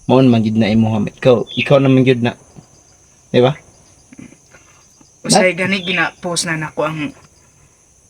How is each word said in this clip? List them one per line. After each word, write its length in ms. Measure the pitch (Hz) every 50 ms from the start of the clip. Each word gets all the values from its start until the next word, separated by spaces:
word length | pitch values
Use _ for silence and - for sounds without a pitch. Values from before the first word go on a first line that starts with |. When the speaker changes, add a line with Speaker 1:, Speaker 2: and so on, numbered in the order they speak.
| - -
Speaker 1:
Mao 100 | 123 131
man 220 | 135 127 117 113
gid 160 | 107 110 110 113
na 100 | 113 107
imo, 220 | 110 113 110 110
ha. 100 | 110 107
Ikaw, 540 | 101 - - - - 131 120 107 98 - -
ikaw 240 | - - - 143 139
naman 240 | 139 135 131 131
gid 180 | 127 131 131 120
na. 140 | 117 120 - - _ _ - - - _ _ _ _ _ _ _ _ _ _ _ _ -
Di 100 | - 123
ba? 160 | 123 131 151 - _ _ _ _ _ _ _ _ _ _ - - - - _ _ _ _ _ - _ _ _ _ _ _ _ _ _ _ _ _ - -
Speaker 2:
Usay 240 | - - 185 185
Speaker 1:
That 140 | 170 170 185
Speaker 2:
gani 160 | 185 196 202
gina-post 640 | 175 190 180 170 160 - - _ - 180 170 156 -
na 100 | 175 160
nako 320 | 156 156 151 - - 151 156
ang 240 | 156 156 147 135 - - _ _ _ _ _ _ _ _ _ _ _ _ _ _ _ _ _ _